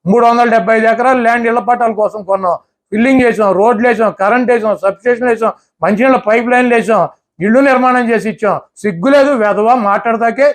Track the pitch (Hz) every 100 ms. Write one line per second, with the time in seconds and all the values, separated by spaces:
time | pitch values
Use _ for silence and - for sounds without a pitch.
0 | 170 240 233 233 240 226 196 220 220 226
1 | 254 262 226 240 233 240 233 247 233 208
2 | 214 220 185 196 185 160 _ _ - 208
3 | 247 262 247 202 202 180 220 220 240 220
4 | 220 160 196 240 247 240 220 202 196 190
5 | 247 240 247 220 220 - _ - 165 208
6 | 262 262 208 226 240 247 247 233 202 208
7 | 170 - _ - 196 240 277 254 254 247
8 | 233 226 208 - 208 151 - _ 208 170
9 | 240 285 277 262 208 196 220 254 202 208
10 | 226 226 233 226 285